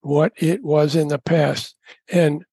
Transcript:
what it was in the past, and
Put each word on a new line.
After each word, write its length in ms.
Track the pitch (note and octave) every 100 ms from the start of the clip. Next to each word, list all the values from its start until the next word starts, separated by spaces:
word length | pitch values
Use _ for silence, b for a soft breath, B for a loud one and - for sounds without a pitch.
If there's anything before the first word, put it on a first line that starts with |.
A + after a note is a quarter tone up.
what 320 | C#3+ D3 D#3 -
it 280 | D#3+ G#3
was 320 | F3+ D3+ D3+ D#3+
in 100 | D3
the 140 | C#3+
past, 560 | - E3 C#3+ - - _ B B -
and 360 | F3 D#3 D3+ -